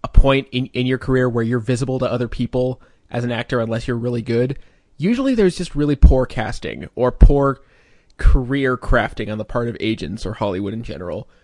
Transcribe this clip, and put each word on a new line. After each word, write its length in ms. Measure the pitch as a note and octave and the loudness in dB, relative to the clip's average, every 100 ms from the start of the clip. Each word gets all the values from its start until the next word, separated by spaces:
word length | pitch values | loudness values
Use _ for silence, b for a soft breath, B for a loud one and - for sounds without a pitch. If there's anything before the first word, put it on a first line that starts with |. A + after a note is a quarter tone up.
a 40 | - | 6
point 400 | - C#3 C3+ C3+ | 6 6 4 0
in, 160 | B2+ C3 | -6 -4
in 180 | B2+ B2+ | -4 -2
your 140 | C3 | -2
career 280 | - C3 B2+ | 0 0 2
where 160 | A#2 | 0
you're 160 | A2+ B2 | -2 -2
visible 380 | A2 A#2+ B2+ C3 | -2 -4 -2 -4
to 120 | B2+ | -4
other 160 | A#2+ A#2+ | -4 -4
people 540 | - A#2+ B2+ B2+ B2+ b b b | -4 -4 -2 -4 -6 b b b
as 140 | A#2+ | -8
an 80 | A#2+ | -6
actor 280 | A#2 A#2+ B2 | -6 -4 -4
unless 280 | A2+ A2+ - | -2 -4 -4
you're 100 | A#2 | -4
really 240 | B2 A#2+ | -4 -6
good. 380 | A2+ A#2 B2+ C3+ b b b _ | -2 -2 -2 -4 b b b _
Usually 360 | E3 A#3+ C4+ | -2 0 0
there's 240 | B3 F#3+ - | 2 2 0
just 180 | F3+ C#3+ | -8 -4
really 200 | D3 C#3+ | -2 6
poor 300 | - C3 B2+ | 6 6 0
casting 640 | - A2 - D#2 A1+ D2+ - | -4 -4 -4 -8 -10 -12 -2
or 160 | B2 | -2
poor 500 | - B2+ C#3 C#3 C3 b b b b b - | 6 6 8 2 -2 b b b b b 2
career 600 | - C#3 B2 C#3 C3 B2+ | 4 4 0 -2 -2 -2
crafting 540 | - B2+ G#2+ - G#2 | 0 0 0 -6 -8
on 60 | G#2+ | -8
the 80 | G#2+ | -6
part 220 | B2 A#2 | -4 -6
of 80 | G#2+ | -4
agents 460 | A2 A2 D#2+ G#2+ F#2 | -4 -4 -8 -8 -10
or 80 | |
Hollywood 400 | G#2+ G#2 F#2 G2+ | -6 -4 -4 -6
in 100 | A2+ | -8
general. 440 | A#2+ C#2+ F2+ E2+ - b | -10 -12 -10 -10 -12 b